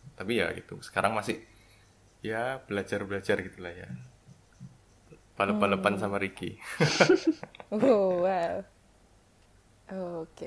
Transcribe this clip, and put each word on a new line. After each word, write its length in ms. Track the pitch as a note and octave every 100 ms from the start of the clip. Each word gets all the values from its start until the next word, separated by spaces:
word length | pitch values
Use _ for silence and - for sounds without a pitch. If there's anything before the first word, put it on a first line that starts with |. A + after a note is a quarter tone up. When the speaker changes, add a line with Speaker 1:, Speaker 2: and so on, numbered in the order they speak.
| -
Speaker 1:
tapi 240 | - F#2+ A#2
ya 160 | E2+
gitu, 260 | F2+ - -
sekarang 320 | - - G2+
masih 280 | A2 G2+ - - - - - - _ - _
ya 420 | G#2+ A2 B2 C3+
belajar-belajar 760 | - G2+ F#2+ G2+ G2 G2 F#2+ G2
gitulah 300 | F#2 - F2+
ya, 180 | F2 F#2 B2 - - - - _ _ - - - - _ - _
balep-balepan 580 | - G2+ G#3+ G2 G2 G2+
Speaker 2:
Hmm. 80 | G2
Speaker 1:
sama 160 | G#2 G2
Ricky. 380 | G2 - F#2 G2+ - - D3+ - F3 F4
<laughs> 560 | - D#4 - - -
Speaker 2:
Oh, 480 | G#3 C4 G#3+ F#3+ F3+
wow. 400 | F#3 F#3 E3+ F#3 - _ _ _ _ _ _ _ _ - _ _ - F#3+ F3 E3+
Oke, 240 | D#3+ -